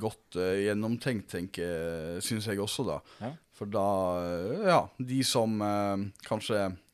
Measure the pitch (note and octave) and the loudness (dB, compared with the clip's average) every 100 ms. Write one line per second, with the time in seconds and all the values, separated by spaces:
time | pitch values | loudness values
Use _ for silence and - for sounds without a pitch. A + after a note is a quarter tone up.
0 | G#2+ - _ F2 F#2 F#2+ G#2 G#2 A2 A#2 | -2 -6 _ 0 2 2 2 2 0 0
1 | C#3 A2+ - F2+ F2 - F2 E2 E2+ E2 | 0 -2 -4 -6 -6 -4 -2 -2 -2 -4
2 | D#2+ F2 - A2 G#2 G2+ G2 - A2+ C#2+ | -4 -4 -2 -2 -2 -2 -2 -2 -2 -4
3 | - - A#2 E3 _ - G#2 G#2 G2 F#2+ | -8 -10 -10 -10 _ -10 -2 2 2 4
4 | F#2 F2+ F2 F2 F#2+ E3 G3+ D#3+ - - | 2 0 0 -2 -2 0 4 4 4 -4
5 | B2+ C3 B2 B2+ A2+ A2 G#2 G#2 G2+ G2 | -2 0 2 2 2 2 0 2 0 0
6 | G2 - - A2 - G#2+ F#2+ F2+ _ | -4 -8 -6 -4 0 0 0 -4 _